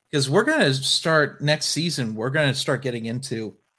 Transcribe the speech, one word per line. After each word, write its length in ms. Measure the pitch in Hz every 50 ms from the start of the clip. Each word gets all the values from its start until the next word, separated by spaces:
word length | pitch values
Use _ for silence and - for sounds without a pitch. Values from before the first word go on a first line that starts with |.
| _ _
'Cause 180 | - 143 131 131
we're 140 | 143 196 233
gonna 300 | 285 320 302 208 143 131
start, 680 | 135 135 - - - - 175 160 156 143 - - -
next 260 | 139 147 151 147 -
season, 480 | - - 151 165 175 143 143 127 110 110
we're 140 | 107 113 131
gonna 220 | 135 160 151 139 127
start 260 | 135 - - 139 127
getting 240 | 135 131 120 117 113
into 500 | 113 117 127 135 - 117 113 110 104 - _ _ _ _